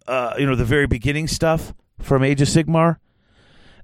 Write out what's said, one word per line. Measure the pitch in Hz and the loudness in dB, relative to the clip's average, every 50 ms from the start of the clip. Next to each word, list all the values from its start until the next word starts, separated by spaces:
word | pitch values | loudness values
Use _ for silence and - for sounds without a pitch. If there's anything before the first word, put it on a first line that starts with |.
| _ | _
uh, | - 127 127 123 113 - | -6 -4 -4 -4 -4 -2
you | - 143 | -2 0
know, | 139 131 | 0 0
the | 120 123 | 0 0
very | 110 147 147 143 | 2 2 2 2
beginning | 123 135 117 - 143 143 151 160 | 0 -2 -2 -2 -2 -2 -2 -4
stuff | 156 - - 170 160 160 165 - - - - _ _ _ | -6 -4 -2 0 0 0 0 -4 -8 -16 -20 _ _ _
from | - - - 143 131 135 | -10 -2 0 2 2 4
Age | 139 143 139 | 2 2 2
of | 143 - | 2 2
Sigmar, | - 165 156 147 165 160 165 170 160 - _ _ _ _ _ _ _ _ _ _ _ - - - - - | 2 2 2 2 2 2 2 2 0 -2 _ _ _ _ _ _ _ _ _ _ _ -20 -20 -20 -20 -20